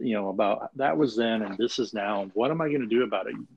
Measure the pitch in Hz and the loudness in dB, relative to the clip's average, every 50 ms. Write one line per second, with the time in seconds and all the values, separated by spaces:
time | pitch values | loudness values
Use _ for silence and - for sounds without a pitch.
0 | 117 131 110 104 98 98 92 101 110 98 104 - - - - 135 135 147 160 156 | 0 0 0 0 0 -2 0 2 2 2 2 0 -4 -8 -4 -2 0 0 2 2
1 | 151 127 110 113 117 113 113 110 110 98 98 95 113 120 - - 120 104 - 107 | 2 2 2 2 2 2 2 0 -2 -4 -2 -2 -2 0 0 0 -2 -2 -2 -4
2 | 101 101 107 101 98 98 - 104 120 139 160 165 160 151 147 143 123 107 113 120 | -2 -2 -2 -2 -4 -2 0 0 0 2 2 0 0 0 0 0 0 2 2 2
3 | 127 107 107 95 92 110 - - - - - | 2 2 0 -2 -2 -4 -8 -10 -12 -14 -18